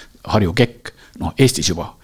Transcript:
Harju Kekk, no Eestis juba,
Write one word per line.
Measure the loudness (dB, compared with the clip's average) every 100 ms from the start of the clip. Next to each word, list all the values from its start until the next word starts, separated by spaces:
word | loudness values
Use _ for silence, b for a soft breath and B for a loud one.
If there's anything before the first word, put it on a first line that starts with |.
| B _ -2
Harju | 0 2
Kekk, | 2 0 -2 -20 b b -10
no | -6 2
Eestis | 2 2 -4
juba, | -4 -8 -16